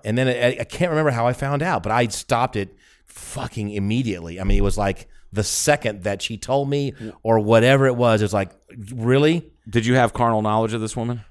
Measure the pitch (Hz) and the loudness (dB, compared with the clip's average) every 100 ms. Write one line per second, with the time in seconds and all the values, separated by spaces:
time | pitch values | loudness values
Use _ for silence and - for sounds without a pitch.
0 | 107 117 131 120 123 127 117 - 175 156 | -2 0 0 2 0 0 -6 -4 -2 2
1 | 151 120 120 127 139 143 170 135 104 113 | 0 2 0 -2 -2 -2 -2 -2 0 0
2 | 120 - - 117 123 107 98 - _ _ | 0 -4 -2 0 0 -2 -6 -10 _ _
3 | _ - - 131 - - 104 104 98 117 | _ -18 -14 -10 -10 -8 -6 -4 -2 0
4 | 123 90 85 90 95 101 101 104 101 98 | -2 -6 -8 -6 2 2 2 0 -2 -2
5 | - - - 98 104 - - 147 117 104 | -8 -20 -10 -4 -4 -2 0 0 0 -4
6 | 98 101 - 113 - 135 139 143 139 - | -6 -4 -6 -8 -2 -2 0 -2 -4 -8
7 | 110 - 113 113 107 113 120 135 135 123 | -14 -6 2 2 6 6 6 6 4 4
8 | 120 110 104 104 95 - _ 123 104 123 | 4 4 2 -2 -4 -8 _ -18 -14 -4
9 | 113 131 151 170 - _ - 117 110 127 | 2 4 4 2 -4 _ -4 0 2 4
10 | 117 - 117 110 107 107 113 113 110 - | 2 2 0 2 0 0 0 -2 -6 -6
11 | 117 120 - | -6 -8 -12